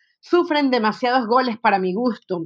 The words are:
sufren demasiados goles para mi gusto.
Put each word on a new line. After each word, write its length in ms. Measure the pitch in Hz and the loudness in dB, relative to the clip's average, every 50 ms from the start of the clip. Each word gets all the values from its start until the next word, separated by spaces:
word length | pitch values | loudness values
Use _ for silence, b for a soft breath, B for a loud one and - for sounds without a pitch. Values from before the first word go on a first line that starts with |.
| _ _ _ _ _ | _ _ _ _ _
sufren 460 | - - 359 339 349 302 294 285 269 | 0 0 0 2 2 0 0 2 2
demasiados 560 | 254 240 214 214 208 - - 247 247 262 240 208 | 0 0 0 0 -2 -2 -2 0 0 0 0 2
goles 300 | 233 254 262 254 220 - | 0 0 0 0 -4 -2
para 200 | - 220 202 190 | 0 0 2 2
mi 140 | 185 185 180 | 0 -2 -2
gusto. 520 | 208 247 254 214 - - - 185 170 165 | -2 -2 -2 -4 -6 -8 -8 -6 -6 -6